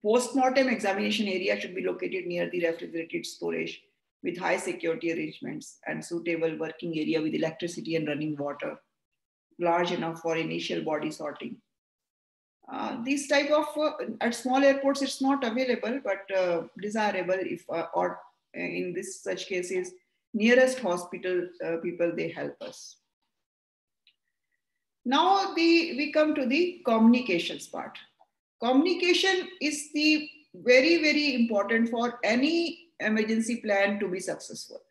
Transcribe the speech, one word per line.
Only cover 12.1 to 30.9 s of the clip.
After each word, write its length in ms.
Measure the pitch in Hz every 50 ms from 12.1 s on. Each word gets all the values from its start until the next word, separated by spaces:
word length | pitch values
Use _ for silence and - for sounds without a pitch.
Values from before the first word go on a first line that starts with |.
| _ _ _ _ _ _ _ _ _ _ _ -
Uh, 320 | - 202 214 220 269 240
this 240 | 233 262 285 285 - -
type 220 | 294 285 294 294
of, 160 | 302 302 302 - -
uh, 160 | 294 311 294 294 - - - - -
at 140 | - 240 233
small 280 | - - 254 254 269
airports, 400 | 277 277 269 277 269 277 277 277
it's 200 | 277 254 - -
not 200 | 269 269 277 269
available, 580 | 262 226 220 254 262 247 233 - - 220 247 277 -
but, 320 | 202 190 190 - - 190
uh, 260 | 190 180 175 170 165 165 - _ 185
desirable 580 | 185 214 208 226 214 208 196 185 175 175 185 190
if, 240 | 185 - 175 165 - -
uh, 160 | - 165 160 - -
or 260 | 175 180 180 175 - - - _ _ _ _ -
in 380 | 170 175 175 175 - 185 180 175
this 280 | 185 208 - - -
such 260 | - 196 185 180 - -
cases, 440 | 190 180 180 180 190 180 180 - - - _ _ _ _ _ _ -
nearest 440 | 202 208 233 247 254 262 262 254 -
hospital, 680 | - - 262 254 - - - 180 - 185 180 180 180 180 - - -
uh, 100 | 165 170 165
people, 340 | 170 175 175 170 175 170 170
they 120 | 170 165 165
help 260 | 165 147 143 143 - _
us. 360 | - 175 - - - - - _ _ _ _ _ _ _ _ _ _ _ _ _ _ _ _ _ _ _ _ _ _ _ _ _ _ _ _ _ _ _ _ _ _ _ _ _ _ _ _ _ _
Now 480 | 247 262 302 339 370 392 392 392 - -
the, 420 | 330 339 330 339 339 - - 240
we 160 | 247 302 294
come 240 | - 311 311 311 302
to 100 | 294 262
the 340 | 226 269 311 359 349 - - -
communications 800 | 247 226 220 226 233 247 254 247 - 180 170 170 - 160 143 -
part. 320 | - - - - - - - - _ _ _ _ _ _ _ _ _ _ _
Communication 840 | 233 233 262 277 311 370 349 359 359 349 349 - 381 381 370 370 - - - -
is 320 | 262 302 294 - - -
the 380 | - 294 302 311 311 294 302 - - - _ _ -
very, 480 | 180 - 233 247 262 269 330